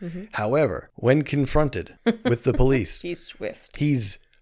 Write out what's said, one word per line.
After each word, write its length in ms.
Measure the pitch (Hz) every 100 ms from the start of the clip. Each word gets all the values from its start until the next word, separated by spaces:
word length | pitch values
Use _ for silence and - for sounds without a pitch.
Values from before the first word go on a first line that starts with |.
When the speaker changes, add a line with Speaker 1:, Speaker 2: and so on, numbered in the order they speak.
Speaker 1:
Mm-hmm. 240 | 175 175 208
Speaker 2:
However, 560 | - 107 143 135 - - -
when 260 | 117 147
confronted 760 | 143 143 131 151 147 95 - - 233
Speaker 1:
<laughs> 140 | 226 -
Speaker 2:
with 180 | 120
the 100 | 131
police, 480 | 120 127 135 92 -
Speaker 1:
He's 220 | 175 170 -
swift. 520 | - 107 - - -
Speaker 2:
he's 420 | 147 131 101 - _ _